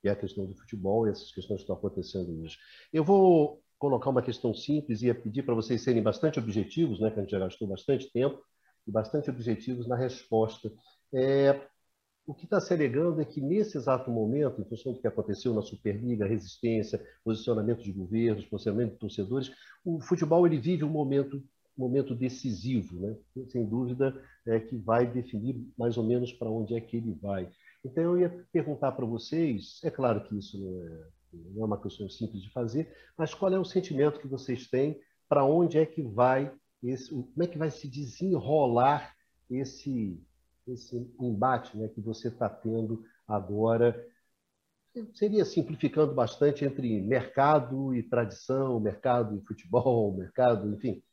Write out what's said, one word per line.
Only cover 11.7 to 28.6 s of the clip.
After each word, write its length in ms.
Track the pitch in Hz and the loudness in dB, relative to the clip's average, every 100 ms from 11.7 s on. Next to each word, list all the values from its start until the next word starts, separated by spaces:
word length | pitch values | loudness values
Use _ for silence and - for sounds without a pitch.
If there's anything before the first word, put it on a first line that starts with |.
| _ _ _ _ _ - | _ _ _ _ _ -14
o 80 | |
que 140 | 143 - | -14 -2
tá 120 | 202 | -2
se 140 | - | 2
alegando 480 | 175 143 127 170 156 | 2 2 2 2 0
é 40 | 151 | -2
que, 160 | - | -4
nesse 360 | 139 190 214 151 | 0 0 0 -2
exato 340 | 135 127 127 | 0 0 0
momento, 500 | 117 110 135 143 107 | -2 0 2 0 -2
em 40 | 98 | -8
função 280 | 117 131 | -8 -6
do 60 | 120 | -2
que 80 | 117 | -2
aconteceu 460 | - - 101 127 | -2 -4 -2 0
na 80 | 110 | 0
Superliga, 640 | 104 104 107 104 120 117 101 | -2 -6 -4 -2 -2 0 0
resistência, 760 | 110 92 - 117 113 107 - - _ | -2 -4 -6 0 0 0 -4 -8 _
posicionamento 600 | - 110 - 110 107 117 | -4 -4 0 0 0 -2
de 80 | 101 | -4
governos, 540 | 95 90 110 117 104 - | -8 -4 0 2 0 -4
posicionamento 480 | 104 113 104 117 | -4 -2 0 -2
de 60 | - | -4
torcedores, 520 | 107 - 98 127 131 - - - | -8 -6 -2 -2 -4 -12 -20 -10
o 160 | - 165 | -4 -4
futebol 460 | - 175 156 165 175 | -2 0 4 6 6
ele 140 | 156 | 4
vive 240 | 120 180 | 0 0
um 60 | 147 | 0
momento, 540 | 156 139 139 139 139 139 _ _ - | 0 2 2 0 -6 -12 _ _ -6
momento 380 | 127 135 135 117 | 0 0 0 -2
decisivo, 840 | 127 127 135 95 104 127 87 87 | -4 -4 -6 -4 0 -2 -2 -6
né? 160 | 98 110 _ - 127 | -6 -8 _ -14 -6
Sem 160 | 127 110 | -4 -2
dúvida, 540 | 113 123 123 135 135 - _ - | -2 -2 0 0 0 -18 _ 0
é, 120 | 113 | 0
que 160 | 113 120 | 0 -8
vai 300 | 107 117 120 | 2 4 4
definir 640 | 123 120 107 117 120 120 - | 0 -4 -4 -4 -6 -10 -4
mais 200 | 120 117 | -2 0
ou 60 | |
menos 280 | 110 123 123 | 2 2 0
pra 180 | - 113 | -6 -4
onde 260 | 113 107 117 | -4 -2 -4
é 60 | |
que 160 | 113 120 | -4 -6
ele 160 | 117 | -4
vai. 360 | 87 101 98 87 _ _ _ | -6 -4 -4 -6 _ _ _
Então, 200 | 135 143 | -8 -2
eu 140 | 170 180 | 2 4
ia 260 | 175 175 - | 2 0 -4
perguntar 400 | 170 | -2